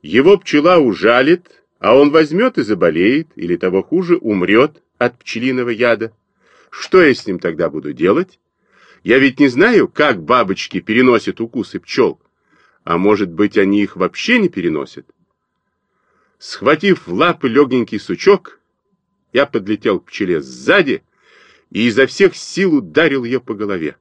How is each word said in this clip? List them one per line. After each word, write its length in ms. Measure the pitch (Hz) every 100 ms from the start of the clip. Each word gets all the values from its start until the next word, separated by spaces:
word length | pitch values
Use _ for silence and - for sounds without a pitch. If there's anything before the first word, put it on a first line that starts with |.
Его 360 | 76 104 151 202
пчела 400 | - 147 160 180
ужалит, 840 | 131 87 101 123 135 180 _ _ _ _
а 180 | 95 127
он 140 | 143
возьмёт 460 | 156 151 170 247 -
и 40 |
заболеет, 680 | 107 98 85 78 98 143 160
или 220 | - 85 87
того 260 | 95 92
хуже, 320 | - 165 175 175
умрёт 640 | 113 98 90 110 151 _ _ _
от 220 | 123 _
пчелиного 500 | - 113 127 127 120
яда. 440 | 110 120 110 113 _ _ _ _ _ _
Что 320 | - - 185
я 120 | 156
с 140 | 117 107
ним 120 | 87
тогда 300 | 87 80 82
буду 220 | 76 73
делать? 480 | 69 90 117 180 _ _ _ _ _ _ _
Я 140 | 90 127
ведь 220 | 135 131
не 100 | 143
знаю, 400 | 120 220 220 117
как 340 | - 151 101
бабочки 560 | 78 127 101 95 - 90
переносят 640 | 98 113 127 113 - -
укусы 380 | 117 127 98 95
пчёл. 420 | - - 107 - _ _ _ _ _ _ -
А 80 | 85
может 340 | 98 104 95
быть, 260 | 82 104 107
они 260 | 98 101
их 120 | 101
вообще 440 | 90 90 - - 240
не 100 | 202
переносят? 560 | 98 85 76 69 - _ _ _ _ _ _ _ _ _ _ _ _ _ _
Схватив 680 | - - 117 156 202 175 -
в 60 |
лапы 340 | 92 170 165 127
лёгенький 520 | 123 139 127 110 107
сучок, 600 | - 90 190 196 - _ _ _ _ _ _ _ _
я 120 | 120
подлетел 540 | 143 113 98 107 117 92
к 60 |
пчеле 360 | _ - 95 82
сзади 640 | 65 65 117 196 143 90 _ _ _ _ _ _ _
и 160 | 98 120
изо 200 | 107 135
всех 280 | - 196
сил 420 | - - - 190 147
ударил 480 | 90 104 160 139
её 160 | 117 127
по 120 | 123
голове. 420 | 104 104 92 76 -